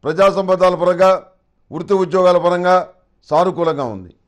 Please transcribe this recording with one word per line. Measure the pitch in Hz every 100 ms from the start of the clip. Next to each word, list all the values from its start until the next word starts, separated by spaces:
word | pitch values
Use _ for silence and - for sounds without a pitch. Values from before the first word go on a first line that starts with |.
ప్రజా | 156 160 196
సంబంధాల | 190 185 185 185
పరంగా, | 175 175 175 190 185 - _ _ _ _
వృత్తి | 151 170
ఉద్యోగాల | 196 180 185 180 175
పరంగా | 175 175 180 185 170 _ _ _
సానుకూలంగా | _ 151 185 160 165 147
ఉంది. | 127 101 90 _